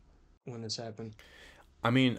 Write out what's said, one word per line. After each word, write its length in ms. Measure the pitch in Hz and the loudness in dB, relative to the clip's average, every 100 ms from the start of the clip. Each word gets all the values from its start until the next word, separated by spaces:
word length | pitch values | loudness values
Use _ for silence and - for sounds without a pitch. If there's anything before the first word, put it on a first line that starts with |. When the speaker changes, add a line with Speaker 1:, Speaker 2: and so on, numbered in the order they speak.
| - - _ _ | -20 -20 _ _
Speaker 1:
when 180 | - 120 | -14 -12
this 140 | 113 - | -10 -10
happened. 400 | 113 110 113 110 - - - - - _ | -10 -12 -14 -16 -20 -20 -20 -20 -20 _
Speaker 2:
I 80 | 117 | 2
mean, 280 | 127 131 | 4 4